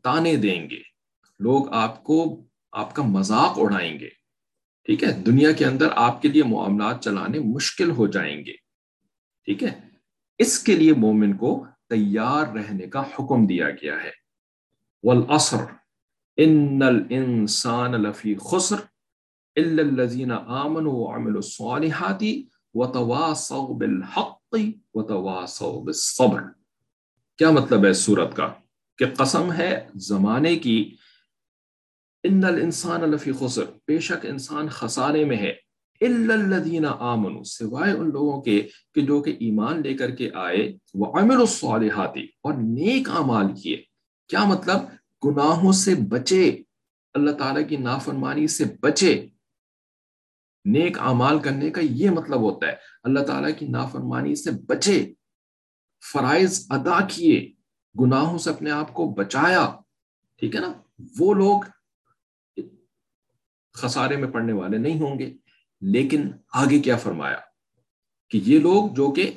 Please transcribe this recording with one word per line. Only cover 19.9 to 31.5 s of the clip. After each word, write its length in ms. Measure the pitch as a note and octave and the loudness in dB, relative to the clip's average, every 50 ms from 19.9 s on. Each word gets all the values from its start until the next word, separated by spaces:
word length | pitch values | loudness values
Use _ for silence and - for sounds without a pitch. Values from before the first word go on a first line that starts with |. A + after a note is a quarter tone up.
| C3+ B2+ B2 A#2 B2 C3 B2+ B2 | 0 0 0 -2 -2 -4 -4 -4
آمَنُوا 600 | A2+ - - A2+ B2 C3+ D3 D3+ D#3+ D#3+ D#3 D3 B2+ | -6 -6 -6 -8 -6 -6 -4 -4 -4 -2 -2 -2 -2
وَعَمِلُوا 460 | A#2 A2 - - A#2+ A#2 A2 G#2 G2+ - | -2 -4 -6 -6 -6 -4 -4 -4 -4 -6
الصَّالِحَاتِ 800 | - - - G#2 A#2 C3 D3 D#3+ D#3+ D3+ E3 F3 F#3+ G3 F#3+ G#3+ A3 - - - _ _ _ _ _ - | -8 -10 -10 -8 -6 -4 -2 -2 -2 -2 -4 -4 -4 -4 -2 -2 -4 -4 -4 -8 _ _ _ _ _ -4
وَتَوَاصَوْا 1040 | A2+ B2+ B2+ C3 B2 A#2+ A#2 B2 C#3+ E3 D#3+ D3+ - - - C3+ C3+ C3 B2+ B2 A#2 | -2 -2 -2 -2 -2 -2 -2 0 -2 -2 -2 -2 -4 -8 -8 -8 -8 -6 -6 -6 -4
بِالْحَقِّ 760 | A#2 - F#2+ F#2+ - - - F#3+ G#3+ - - _ _ - A3+ A3+ G#3 A3 - - _ _ - | -2 -2 -2 -2 -4 -4 -4 -4 -4 -4 -10 _ _ -4 -2 -2 -2 -2 -6 -10 _ _ -8
وَتَوَاصَوْا 880 | A2 G#2+ A2+ G#2 F#2 F#2+ G2 F#2 F#2 F2+ - - - G2+ - - - | -8 -6 -4 -6 -4 -4 -6 -6 -8 -10 -10 -10 -8 -8 -8 -8 -8
بِالصَّبْرِ۔ 600 | - - - - - - - - B2+ G#2+ F#2 F#2+ - - - _ _ _ _ _ _ _ _ _ _ _ _ _ _ _ _ - | -8 -6 -6 -4 -4 -4 2 4 4 4 4 0 -8 -12 -18 _ _ _ _ _ _ _ _ _ _ _ _ _ _ _ _ 2
کیا 120 | D#3+ D#3+ | 6 6
مطلب 340 | D3+ C3+ B2+ - A#2+ G2+ G2 | 6 6 6 4 4 6 6
ہے 60 | G2 | 4
اس 80 | F#2 - | 4 4
سورت 380 | - G#2+ G2+ F#2 E2 - - | 4 2 2 2 2 -2 -2
کا؟ 160 | - - - - - _ _ _ _ _ _ _ - | -4 -4 -4 -6 -12 _ _ _ _ _ _ _ -2
کہ 80 | B2+ - - | -2 -2 0
قسم 380 | - - - - D#3 F3 F3+ | 0 0 2 2 0 0 -2
ہے 200 | D#3+ E3+ E3+ F#3+ - - - - - | -2 -2 -2 -2 -2 -4 -6 -12 -16
زمانے 600 | F#2+ - G2 G2+ F#2+ G2 G#2+ A#2 C3 D#3 E3+ E3+ | -14 -6 -4 0 0 2 2 2 2 2 2 0
کی، 220 | - - A#2+ A2 A2+ G2+ - - _ _ _ _ _ _ _ _ _ _ _ | 0 0 0 0 0 0 -4 -10 _ _ _ _ _ _ _ _ _ _ _